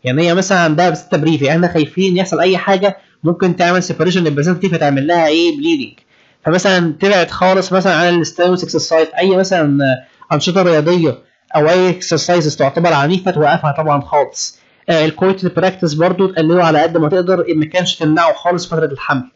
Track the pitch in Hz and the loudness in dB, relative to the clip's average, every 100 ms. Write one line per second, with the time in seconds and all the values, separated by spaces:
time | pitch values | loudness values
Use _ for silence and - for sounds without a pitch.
0 | 127 135 170 175 190 185 165 151 180 160 | -2 0 2 0 0 0 2 2 0 -2
1 | - 175 156 151 135 160 175 170 147 - | -4 -2 0 0 0 0 0 0 -2 -2
2 | 190 180 185 156 180 185 - 190 196 190 | 0 0 -2 0 0 0 0 0 0 -4
3 | _ _ 151 170 185 175 175 180 180 160 | _ _ -4 0 -2 0 0 0 -2 -2
4 | 165 185 165 143 156 175 190 160 147 139 | 0 0 0 0 0 0 -2 0 0 0
5 | 147 170 160 160 170 151 156 156 107 - | 0 0 2 2 0 0 -2 -2 -4 -16
6 | _ _ _ _ - 175 202 185 170 151 | _ _ _ _ -2 0 2 2 0 0
7 | 196 196 170 - 185 190 185 190 190 160 | 0 2 0 0 2 2 0 0 2 2
8 | 175 175 151 - 180 180 - 156 - 160 | 2 0 -2 0 0 0 -2 -4 0 0
9 | 160 - 190 190 185 185 147 143 135 127 | 0 0 0 2 0 0 0 2 0 -2
10 | - _ - 151 180 180 180 156 151 180 | -8 _ -4 -2 0 0 2 2 2 2
11 | 160 117 _ _ _ 156 151 180 185 175 | 0 -2 _ _ _ 0 2 2 2 -2
12 | - 160 - 175 151 - 139 170 170 147 | -4 -4 0 0 0 0 -2 0 0 2
13 | 143 185 185 151 147 170 151 143 156 143 | 0 0 -2 0 0 0 -2 -4 -2 -2
14 | - 147 135 - - - _ _ - 165 | 0 -2 -2 -6 -12 -12 _ _ -2 0
15 | 156 151 190 190 180 - 185 190 170 147 | 0 0 -2 0 -4 0 -2 -2 -4 0
16 | 175 180 190 180 160 175 165 151 165 165 | 0 2 -2 0 2 2 4 2 2 0
17 | 151 185 180 185 170 156 156 180 175 - | 0 0 0 0 0 -2 -2 -2 -4 -2
18 | 156 160 170 - 175 175 175 160 156 139 | 0 2 0 0 -2 -4 -4 -4 -4 -6
19 | - 135 123 | -4 -6 -6